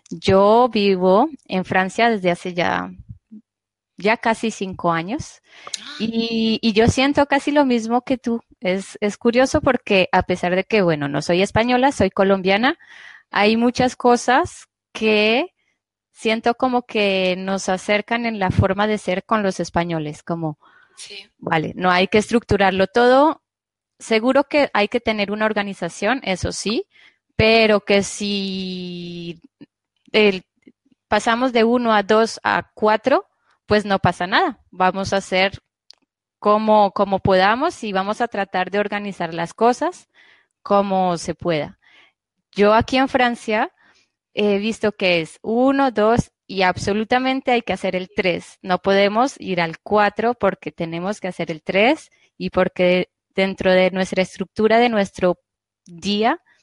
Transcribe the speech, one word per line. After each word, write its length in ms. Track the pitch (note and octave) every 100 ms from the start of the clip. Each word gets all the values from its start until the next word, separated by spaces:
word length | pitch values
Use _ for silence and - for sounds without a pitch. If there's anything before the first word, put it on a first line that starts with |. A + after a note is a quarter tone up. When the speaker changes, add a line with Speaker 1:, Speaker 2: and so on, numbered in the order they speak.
| -
Speaker 1:
yo 600 | E3 G3 F#3+ G3+ A3+ B3
vivo 560 | A3 G3+ F#3 F#3 G3 D4+ C#4+ -
en 200 | F#3 F3
Francia 440 | F#3+ F#3 - A#3
desde 220 | G#3+ F3+
hace 220 | F3 F#3
ya, 360 | F3 F#3 F3+ F#3 F#3 - - _ G#3+ _ _ _ _ _ -
ya 180 | F#3+ A#3
casi 320 | A#3 A3+ A3+
cinco 400 | - F#3+ F3+ F3
años. 480 | E3 F3 D4 - - _ - - -
Speaker 2:
Ah. 140 | C4 D4
Speaker 1:
Y, 600 | A3+ A3+ A3+ A3+ A3+ A3
y 100 | A3+
yo 140 | G#3 A3+
siento 380 | - C4+ D4 C#4+
casi 260 | C#4 D4
lo 140 | D4 C4+
mismo 360 | A#3+ A3 A#3+
que 140 | - B3+
tú. 240 | A#3+ A#3 _ -
Es, 380 | F3+ F#3+ - -
es 160 | G#3 -
curioso 420 | A#3+ A#3 C4 D#4
porque 460 | C#4 B3 - G3 F3
a 100 | F#3
pesar 320 | - F3+ F3+ F#3
de 80 |
que, 180 | - A3
bueno, 260 | F3 D3+ C#3+
no 120 | D3
soy 200 | C#3+ F3
española, 500 | G3 G#3+ A#3+ B3 C4+
soy 200 | - G3
colombiana, 680 | - G3 F#3+ F#3 G3 B3+ F4 - - - - -
hay 280 | - G#3 A3+
muchas 380 | A#3+ A#3+ B3+ -
cosas 680 | B3 A#3+ - C4 F4 - - _ _
que 600 | - A3 G#3+ G#3+ A#3+ F4+ _ _ _ _ _ _
siento 420 | - A3 A3+ A#3 A#3+
como 280 | C4 B3
que 520 | - A3 G3+ F#3+ F#3 F3+
nos 300 | F#3+ G3 -
acercan 580 | F#3 - G#3 - A#3 A#3
en 140 | A3
la 120 | F#3
forma 360 | - G3 F#3+ G#3+
de 100 | G#3+
ser 260 | - F#3 -
con 180 | A3
los 160 | G3 F3+
españoles, 640 | F3 E3+ E3+ D#3+ D3+ D3+
como, 360 | - E3+ D#3+ D3+ _ _ _ -
Speaker 2:
Sí. 300 | - G3+ F#3+ _
Speaker 1:
vale, 340 | - D#3+ D#3 -
no 160 | F#3
hay 160 | F3+ F#3+
que 120 | G#3+
estructurarlo 680 | - A3+ - G3+ G3 F#3+ F#3+
todo. 540 | A#3+ B3 C4+ D#4 - _ _ _ _ _ _
Seguro 460 | - A3 A#3+ C4 C#4+
que 240 | D4+ C#4
hay 140 | G#3 G#3
que 140 | A#3+
tener 280 | - A3 G3
una 140 | G#3+ G#3+
organización, 760 | G#3 G3 F#3+ E3+ - G3+ C4
eso 300 | - F#3 F3+
sí, 320 | - G3 B3 - _ _ _ _ -
pero 460 | A3 A3+ A3 G#3
que 200 | - G3+
si 1400 | F#3+ - G#3 G3+ G3 F#3+ F#3 F#3 F3+ F3 F3 F3 E3+ E3 _ _ - _ _ _ _
el, 300 | A3+ G#3 F#3+ _ _ - _ _ _ -
pasamos 420 | G#3 A#3+ A#3 C4
de 140 | A#3 A3+
uno 280 | B3 A#3
a 100 | G#3+
dos 360 | F#3+ G#3+ A3+ -
a 280 | - G#2 - -
cuatro, 520 | G#3+ A3 C4 D#4+ - _ _ _ -
pues 180 | G#3 G#3
no 140 | G3
pasa 260 | F#3 F3 F3+
nada. 320 | B3+ F#4 - _
Vamos 400 | F3+ F#3 F#3+ G3
a 60 | G3
hacer 420 | - F#3 F#3+ - _ _ _ _ _ _ _ -
como, 540 | G#3 G#3+ A3 G#3+ G3+
como 280 | - G3+ F#3+
podamos 640 | - F#3 G3 A#3 E4 -
y 100 | G#3+
vamos 260 | F#3+ G3 G#3+
a 60 | A#3
tratar 420 | G3+ G3 F#3 F#3
de 80 | G3+
organizar 540 | G3+ G#3 G#3 F3+ E3
las 200 | E3 E3+
cosas 560 | - A3+ B3 D#4 - _ _ _ _ _ _
como 560 | - G3+ G3+ F#3+ F#3 E3+
se 160 | -
pueda. 460 | D#3+ F3 D#3 D3 - _ _ _ _ _ _ _
Yo 220 | - G#3
aquí 240 | A3 A#3+ C4
en 100 | C4+
Francia 640 | C4 B3 A#3 - G#3+ D#4+ _ _ _ _ _ _
he 240 | - G#3 G3
visto 340 | G#3+ - G#3+
que 300 | - F#3 E3+
es 180 | D#3+ -
uno, 500 | - A3+ C4 C#4 C4+
dos 400 | G#3+ G#3+ A#3 - _ -
y 180 | F#3+
absolutamente 880 | F#3 F3+ - G#3 G#3+ B3+ C4 C4 C4
hay 100 | A#3+
que 100 | -
hacer 240 | F#3 F#3+ F3+
el 140 | F#3
tres. 440 | - F#3+ E3 - -
No 180 | F#3+ F3+
podemos 560 | G3 G3 G3+ G#3+ C4+ -
ir 220 | F#3 F3
al 180 | E3 D#3+
cuatro 540 | - G#3 G#3 G#3 A3+
porque 380 | B3 G3 F#3+ D#3+
tenemos 480 | - E3 E3 F#3 G#3+
que 80 | F#3
hacer 200 | - E3+
el 140 | D#3+
tres 460 | - F#3 A3+ D#4 - _ _ -
y 120 | F3+
porque 600 | F3+ F3+ - F3+ F3+ - _ _
dentro 420 | - F#3+ F#3+ F#3+
de 200 | F#3 F#3
nuestra 300 | F#3 F#3 F#3+
estructura 580 | F#3 - F#3+ - G#3+ A3+
de 100 | A#3+
nuestro 500 | G#3+ G3 - F#3 F3 _ _ _ _ -
día 560 | E3+ F3+ G#3 A3+ E4+ _ _